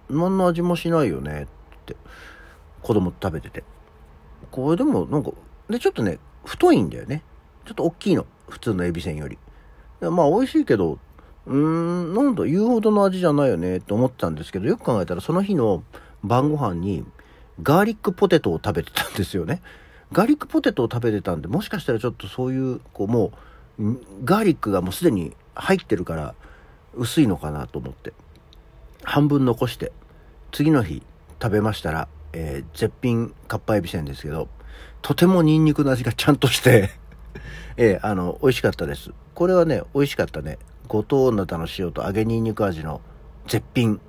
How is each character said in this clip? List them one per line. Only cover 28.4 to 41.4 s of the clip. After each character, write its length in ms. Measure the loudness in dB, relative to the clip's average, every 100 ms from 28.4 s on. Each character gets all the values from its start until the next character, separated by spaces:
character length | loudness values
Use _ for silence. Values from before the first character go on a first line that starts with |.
| -20 -20 -20 -20 -20 -14
半 240 | -2 2 2
分 180 | 4
残 220 | 2 0 -2
し 100 | -4
て、 140 | -10 -12 -20 -20 -20 -20 -12
次 180 | 0 2
の 140 | 4
日 180 | 2 -6 -12 -20 -20 -6
食 120 | 0
べ 60 | 0
ま 120 | 0
し 100 | -2
た 80 | -4
ら、 180 | -4 -6 -10 -14
え 320 | -10 -6 -8
ー、 140 | -8 -4
絶 140 | -4 -2
品 340 | 0 0 -2 -8 -8
か 80 | -6
っ 40 |
ぱ 160 | 0 0
え 40 |
び 80 | 0
せ 120 | -6
ん 40 |
で 100 | -6
す 80 | -8
け 60 | -8
ど、 200 | -8 -8 -12 -20 -20 -20 -10
と 140 | -2
て 120 | 4 6
も 160 | 6
ニ 160 | 4 6
ン 60 |
ニ 80 | 4
ク 120 | 4
の 80 | 0
味 120 | 0
が 80 | -2
ち 160 | 0 2
ゃ 40 |
ん 40 | 4
と 120 | 2
し 120 | 2
て、 300 | 6 6 4 -4 -20 -20 -18
<laughs> 440 | -16 -16 -16 -10 2
え 200 | 4 4
ー、 40 | 0
あ 80 |
の、 240 | -2 -2 0
美 60 | 2
味 80 | 2
し 20 |
か 80 | 0
っ 20 |
た 120 | -2
で 100 | -6
す。 160 | -8 -12 -20 -12
こ 120 | -2 2
れ 80 |
は 100 | 4
ね、 180 | 4 0 -2
美 60 | 0
味 60 | 0
し 60 | 0
か 80 |
っ 20 | -4
た 160 | -4
ね。 160 | -10 -12 -16 -18 -4
五 160 | -2
島 300 | 0 2 4
灘 260 | 2